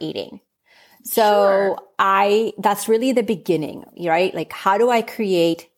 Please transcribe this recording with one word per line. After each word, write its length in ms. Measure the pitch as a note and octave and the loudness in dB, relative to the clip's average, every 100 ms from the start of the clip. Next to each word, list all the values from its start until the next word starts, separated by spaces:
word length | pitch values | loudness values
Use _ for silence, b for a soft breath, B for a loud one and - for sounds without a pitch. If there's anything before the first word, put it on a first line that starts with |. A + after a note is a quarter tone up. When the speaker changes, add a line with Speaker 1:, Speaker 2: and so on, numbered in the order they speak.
Speaker 1:
eating. 400 | D#3 B2+ - - _ _ b b b b - | -10 -10 -12 -14 _ _ b b b b -6
So 160 | - | 0
Speaker 2:
Sure. 580 | G#3+ G#3 G3+ G3 G3 - - - | 2 4 4 2 0 -4 -8 -2
Speaker 1:
I, 540 | G3 G3 G3+ G#3 A3+ - | 2 2 2 2 0 -2
that's 320 | G3+ G3+ - | -2 -2 0
really 240 | A3 C4 | 0 2
the 100 | B3 | 0
beginning, 640 | G#3+ F#3+ - D#3+ D3 - - - F3 | 0 -4 -2 -2 -2 -10 -18 -8 0
right? 300 | D#3+ F#3 E3+ | 2 0 -2
Like, 160 | D#3 | -10
how 260 | - G3 G3+ | -4 0 2
do 120 | A#3+ | 2
I 120 | A#3 | 0
create 680 | A3+ - G#3 F3+ E3 E3 - | -2 -4 0 2 2 0 -8